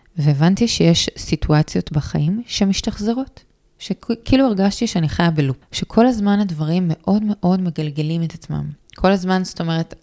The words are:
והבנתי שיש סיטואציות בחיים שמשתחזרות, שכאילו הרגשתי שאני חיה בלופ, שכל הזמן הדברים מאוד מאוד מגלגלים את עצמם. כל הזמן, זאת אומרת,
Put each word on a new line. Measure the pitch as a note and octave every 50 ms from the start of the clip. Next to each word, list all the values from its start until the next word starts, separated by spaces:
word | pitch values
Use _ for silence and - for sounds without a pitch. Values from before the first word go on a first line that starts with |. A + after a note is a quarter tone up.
| _ _ _
והבנתי | E3 C#3+ D3 C#3+ C#3 D#3+ F3+ G3 - A#3
שיש | A3+ - - E3 E3 E3+ - - - -
סיטואציות | - - - D#3 - - - D#3 D3+ D3+ - - F3+ - -
בחיים | D#3 D3 - - - D3+ D3 E3 G3 A#3 A#3+
שמשתחזרות, | - - - G3+ G3 F#3+ - - A3 - - G#3 A3 A#3 C4 C4+ - - - - _ _ _ _ _ _ _
שכאילו | - - F#3 - - - A3+ - - - C4+ C4 C4+
הרגשתי | B3 G#3 F#3 F#3+ G3+ - - A#3
שאני | A3+ - F3+ D#3+ C#3+
חיה | - - E3+ E3+
בלופ, | D#3+ D3+ C#3+ C3+ B2+ - _ _
שכל | - - - - - A3 A#3
הזמן | C4 A#3+ G#3+ G3+ G3+ G3+ G#3
הדברים | G#3 F#3 D#3+ D3+ D3+ D3+ E3+ F#3 F3+
מאוד | E3 D#3 - _ F#3+ G3 G#3+ G#3+
מאוד | G#3 G3+ - - F3 F#3+ F#3+
מגלגלים | F#3 F3+ D3 - D#3 D3+ C#3 D3+ D3+ D#3 E3 E3+ E3
את | D#3 -
עצמם. | E3 - - D3+ D3 C#3+ D3 D3 - _ _ -
כל | - - F#3
הזמן, | G3+ F#3 F3+ F#3 F#3 F#3 F3+
זאת | - - -
אומרת, | E3 E3 D#3+ E3 E3 - - -